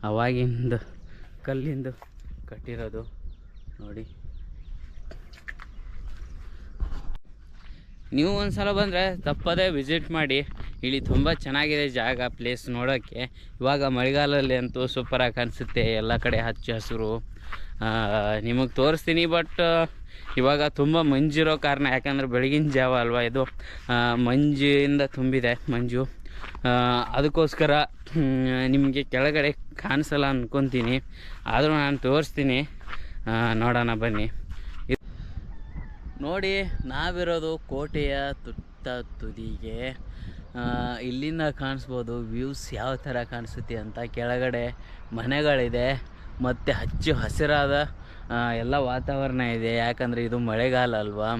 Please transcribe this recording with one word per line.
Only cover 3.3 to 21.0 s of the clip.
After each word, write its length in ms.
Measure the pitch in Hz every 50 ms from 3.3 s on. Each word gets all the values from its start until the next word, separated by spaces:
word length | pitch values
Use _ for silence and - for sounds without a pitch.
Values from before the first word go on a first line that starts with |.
| - - - - - - - - - -
ನೋಡಿ. 240 | 107 101 101 107 113 - - - - - - - - - - - - - - - - - - - - - - - - - - - - - - - - - - - - - - - - - - - - - - - - - - - - - - - - - - - - - - - - - - - - - - - - - - - - - - - - - -
ನೀವು 240 | 135 151 185 202 202
ಒಂದ್ಸಲ 340 | 202 202 196 202 202 202
ಬಂದರೆ 500 | 208 196 208 202 175 175 190 190 185 180
ತಪ್ಪದೇ 480 | - - 147 - - 170 170 175 185 190
ವಿಸಿಟ್ 420 | 170 143 135 135 160 165 151 -
ಮಾಡಿ. 360 | 165 160 156 139 135 139 139 - - - - - - - -
ಇಲ್ಲಿ 180 | 131 131 139
ತುಂಬ 320 | 123 - - 131 135 156 165
ಚೆನ್ನಾಗಿದೆ 560 | - - 139 135 143 147 151 151 147 147 143
ಜಾಗ, 320 | 123 123 113 120 131 123 123 123
ಪ್ಲೇಸ್ 420 | - - 117 120 123 123 - 127
ನೋಡೋಕ್ಕೆ. 800 | 123 120 123 127 135 127 113 - - 117 123 127 - - - - - -
ಇವಾಗ 220 | 123 131 143 143 139
ಮಳೆಗಾಲದಲ್ಲಿ 720 | 135 131 123 123 131 135 143 147 143 143 143 135 131 127
ಅಂತೂ 320 | 127 123 123 - 127 127 127
ಸೂಪರಾಗಿ 460 | - 135 123 - - 127 127 120 113
ಕಾಣಿಸುತ್ತೆ, 480 | 123 120 117 - - 123 - - 120
ಎಲ್ಲ 360 | 113 113 113 110 107 113 117 113
ಕಡೆ 200 | - - 117 113
ಹಚ್ಚ 320 | 113 117 110 - - -
ಹಸಿರು. 500 | 117 113 107 - 117 113 110 107 110 117 - - - - - - - - - - - -
ಆ, 40 | 107 110 110 113 110 101 104 110 101 104 107 107
ನಿಮಗೆ 260 | 107 117 120 127 131 123
ತೋರಿಸ್ತೀನಿ, 560 | - - 135 147 160 160 - 156 165 165 170
but 260 | 170 165 170 165 - - - 175 170 165 165 165 160 - - - - - - - - - -
ಇವಾಗ 240 | 127 135 143 147 147
ತುಂಬ 380 | 151 - - 143 147 156 165